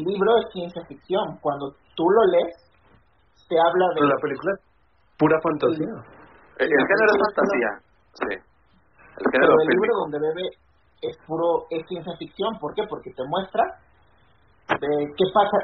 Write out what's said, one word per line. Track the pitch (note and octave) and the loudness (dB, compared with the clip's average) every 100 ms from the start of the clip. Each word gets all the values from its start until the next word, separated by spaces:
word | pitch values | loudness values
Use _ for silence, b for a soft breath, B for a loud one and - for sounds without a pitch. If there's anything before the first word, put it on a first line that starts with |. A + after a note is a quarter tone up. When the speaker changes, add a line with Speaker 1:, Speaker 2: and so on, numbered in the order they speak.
| D#3+ | -6
Speaker 1:
libro | G3+ F#3+ A3+ | -2 2 2
es | - | 0
ciencia | F#3 F3 F3 E3+ | -8 -10 -12 -16
ficción. | C#3+ - F#3+ F3+ D3 | -18 -6 -4 -4 -6
Cuando | D3+ C#3+ C#3 - _ - | -6 -6 -10 -14 _ -2
tú | E3 | 2
lo | G#3+ F#3+ | 4 4
lees, | F3 - - _ _ _ _ _ _ _ _ | 2 -2 -8 _ _ _ _ _ _ _ _
se | _ D#3+ | _ 2
habla | E3+ F3+ F3+ | 2 2 0
de | D#3 | 2
Speaker 2:
Pero | C#3+ | 0
la | C3 | 0
película | D3+ C#3 E3+ G3 | -4 -6 -6 -6
es | _ _ _ _ _ - | _ _ _ _ _ 0
pura | - D#3+ | 2 2
fantasía. | E3 D3+ B2+ - F#3 A3 - - - - _ - | 0 -2 -2 -2 -6 -10 -18 -20 -20 -20 _ 2
Speaker 3:
El, | - | 6
el | C#3+ | 6
Speaker 1:
La | C3+ | 6
Speaker 3:
género | G3+ G#3+ | 4 6
es | |
Speaker 1:
película | G3+ G#3 | 4 2
es | G3+ | 2
Speaker 3:
fantasía, | - B2+ A2 G2+ | 0 2 -2 -4
Speaker 1:
pura | _ _ _ - | _ _ _ -8
Speaker 3:
sí. | - F#2 - _ _ _ _ _ - - | -6 -6 -12 _ _ _ _ _ -20 -6
El | - | 0
género | C3 D3+ | 4 6
Speaker 1:
Pero | C3 | 4
el | - | 4
libro | F#3+ | 2
Speaker 3:
fílmico. | A3 A3+ | 2 -2
Speaker 1:
donde | D#3+ D3 | -4 -4
bebe | D3+ E3 F#3 - _ _ _ _ | -4 -4 -8 -10 _ _ _ _
es | D#3 - - | -12 -12 -10
puro, | D#3+ E3+ D#3+ - | -4 -2 -2 -4
es | D#3+ D#3+ | -10 -8
ciencia | F3+ E3 E3+ | -10 -10 -12
ficción. | D3+ - G#3 A3+ | -14 -6 -6 -6
¿Por | D3 - | -8 -6
qué? | G#3 | -8
Porque | D3 - - | -10 -12 -12
te | C3 | -6
muestra | F3 F#3+ G#3 - - _ _ _ _ _ _ _ _ - | -6 -4 -2 -2 -6 _ _ _ _ _ _ _ _ -8
de | - C#3+ D3 D3 - | -6 -2 -2 -2 -2
qué | F#3 | 0
pasa, | G#3+ G3+ G3+ | 2 2 0